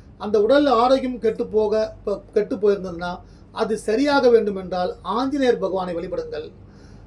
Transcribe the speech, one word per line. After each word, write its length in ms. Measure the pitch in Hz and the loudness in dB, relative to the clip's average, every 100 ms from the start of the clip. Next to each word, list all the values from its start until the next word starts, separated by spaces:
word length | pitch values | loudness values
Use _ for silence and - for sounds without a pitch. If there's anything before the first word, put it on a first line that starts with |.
| - - | -20 -12
அந்த 240 | 208 208 | -2 0
உடல் 240 | 214 285 285 | 4 4 4
ஆரோக்கியம் 520 | 226 254 269 254 247 | 4 4 2 0 -4
கெட்டு 280 | 220 - 233 | -4 -2 -2
போக, 500 | 214 214 214 214 - | 0 0 0 -2 -6
ப-, 180 | - 196 - | -6 -6 -2
கெட்டு 240 | 214 269 233 | -2 -2 0
போயிருந்ததுன்னா 640 | 208 196 185 170 175 185 - - - | 0 0 -2 -8 -8 -8 -14 -20 -12
அது 260 | - 208 220 | -6 -4 -4
சரியாக 520 | - 226 285 285 247 | -2 0 2 4 6
வேண்டும் 260 | 226 208 190 | 6 4 -4
என்றால் 400 | 185 180 170 - | -6 -4 -4 -6
ஆஞ்சநேயர் 560 | 175 214 269 277 254 202 | -4 -2 -2 0 2 2
பகவானை 360 | 185 190 180 | 0 -2 -4
வழிபடுங்கள். 560 | 170 175 170 160 151 156 - - - - - | -6 -6 -8 -8 -8 -12 -16 -20 -20 -20 -20